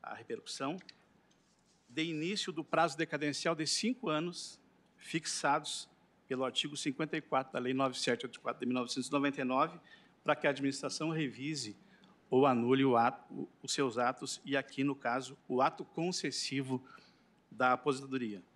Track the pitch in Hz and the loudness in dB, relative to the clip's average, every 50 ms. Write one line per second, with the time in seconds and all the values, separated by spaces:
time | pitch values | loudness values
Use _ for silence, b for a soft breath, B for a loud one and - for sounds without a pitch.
0 | - - 107 107 110 _ 117 - - - - - 135 135 170 190 - - - _ | -12 -12 -12 -14 -10 _ -10 -10 -8 -12 -8 -6 -4 -4 -4 -6 -10 -16 -20 _
1 | _ _ _ _ _ _ _ _ _ _ _ _ _ _ _ _ _ _ 117 151 | _ _ _ _ _ _ _ _ _ _ _ _ _ _ _ _ _ _ -4 -4
2 | 160 170 160 151 156 175 214 202 - - 156 156 151 - - 156 165 170 139 156 | -2 -2 -2 -2 -2 -2 -2 -2 -4 -4 -4 -6 -4 0 4 4 4 4 4 -2
3 | 165 - - 147 147 147 139 - - 170 170 151 160 143 - - - 220 254 - | -4 -2 -2 -2 -2 -2 -2 0 0 0 0 0 0 -2 -2 0 0 0 0 0
4 | - 185 151 151 165 175 175 - - - - - _ _ _ _ _ _ _ _ | -2 -2 0 0 -2 -4 -6 -8 -12 -12 -14 -18 _ _ _ _ _ _ _ _
5 | - - - 165 - - - - - 147 139 156 147 - - - - _ _ _ | -14 -6 -6 -4 -4 -2 -6 0 2 2 2 2 0 -4 -8 -8 -10 _ _ _
6 | _ _ _ _ _ _ 131 127 131 127 117 - - 151 147 143 - 151 131 - | _ _ _ _ _ _ -2 -2 -2 0 0 -2 -2 -2 -4 -4 -4 -4 -2 -2
7 | 156 151 - 156 - - - 131 135 - - 127 123 123 131 131 135 131 123 - | -2 -2 -2 -4 -2 0 0 0 0 0 -4 -2 0 0 2 2 2 0 0 0
8 | - 131 123 120 - 123 - - _ 120 120 - 120 120 123 127 120 120 - 131 | 0 0 0 0 -2 -10 -10 -6 _ -6 -4 -2 -2 -2 0 -2 -2 -2 -4 -6
9 | 123 127 139 143 139 143 139 151 135 123 131 131 151 160 170 170 B B B B | -4 -2 0 0 0 0 0 -2 -2 0 2 2 2 2 0 -12 B B B B
10 | B B B _ _ - 147 - - 151 139 135 139 139 135 - - 135 - - | B B B _ _ 0 0 2 2 0 2 2 0 -2 -2 -2 -6 -6 -4 -2
11 | 156 160 160 160 156 131 107 113 131 151 156 143 120 107 98 B B B B B | -2 -2 0 0 -2 -2 -4 -6 -6 -6 -4 -4 -6 -10 -12 B B B B B
12 | B B B B _ _ - 127 135 139 127 117 117 120 135 135 135 135 123 113 | B B B B _ _ 6 6 8 8 6 4 4 4 6 6 6 6 6 6
13 | 117 123 131 - - _ - - - - _ _ - 135 - - 143 131 107 120 | 6 4 2 -2 -14 _ -10 -10 -10 -10 _ _ -6 -4 0 0 0 0 2 2
14 | 123 123 131 - - - - - - 147 139 139 131 - - - 135 143 139 139 | 0 0 0 -2 -8 -10 -10 -10 -6 -2 0 0 0 -2 -2 0 0 0 0 0
15 | - 123 120 131 127 123 139 _ _ - 123 123 131 160 - - - - - - | -2 0 0 0 -2 -6 -14 _ _ -2 2 2 2 2 2 -2 -14 -10 -6 -4
16 | 165 180 180 - - 147 131 - - - 151 147 135 131 131 127 127 B B B | -2 -2 -2 -2 -4 -4 -4 -4 -4 -2 -2 -4 -2 -2 -4 -4 -4 B B B
17 | B B B B B B B _ _ _ - 107 131 127 127 123 - 151 135 131 | B B B B B B B _ _ _ -2 2 4 4 4 4 2 0 -2 -2
18 | 139 135 131 131 123 110 104 92 90 _ _ | -4 -4 -4 -2 -2 -4 -6 -8 -12 _ _